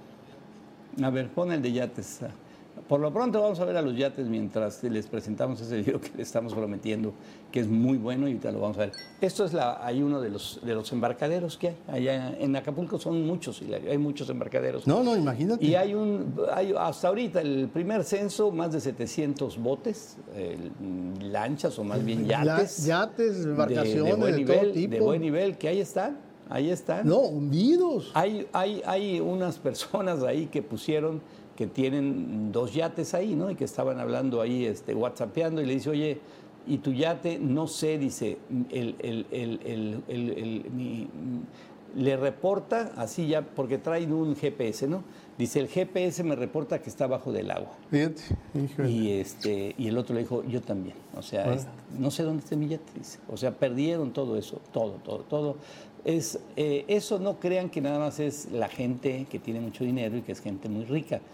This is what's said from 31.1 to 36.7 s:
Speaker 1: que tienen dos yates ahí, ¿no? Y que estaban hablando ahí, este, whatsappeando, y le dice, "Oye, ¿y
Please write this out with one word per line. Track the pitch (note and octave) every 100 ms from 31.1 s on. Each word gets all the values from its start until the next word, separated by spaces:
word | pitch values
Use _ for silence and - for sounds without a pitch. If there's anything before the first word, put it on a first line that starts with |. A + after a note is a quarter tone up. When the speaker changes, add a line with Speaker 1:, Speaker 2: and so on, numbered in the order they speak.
| D#3 - - - -
Speaker 1:
que | G#2+
tienen | - C3 C#3+ C#3 B2+ E2+ G#2+ G#2+
dos | G#2 B2
yates | C#3 E3 E3 D#3
ahí, | F3 G#3 D#3
¿no? | F#3
Y | F#3
que |
estaban | C3+ - C3 B2+
hablando | A#2+ B2 C3+ A#2+
ahí, | A2+ B2+ A#2
este, | G2+ -
whatsappeando, | A2 B2 - A2+ C3 E3 D#3+
y | C3+
le | C3
dice, | B2
"Oye, | D3+ D3+ C#3 - - - -
¿y | -